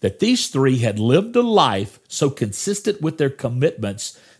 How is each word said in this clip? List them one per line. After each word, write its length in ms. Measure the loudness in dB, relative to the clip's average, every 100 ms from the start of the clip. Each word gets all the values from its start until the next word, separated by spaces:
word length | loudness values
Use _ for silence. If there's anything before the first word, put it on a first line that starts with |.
that 180 | -4 0
these 300 | 0 2 0
three 300 | 0 2 2
had 200 | 0 0
lived 360 | 4 4 2 0
a 60 |
life 580 | 2 4 4 2 -4 -12 -12
so 220 | -2 -2
consistent 720 | 0 -6 -4 -6 -4 -4 -4
with 160 | -4 -2
their 120 | -2
commitments 840 | -2 -6 0 0 0 -6 -6 -10 -14 -20 _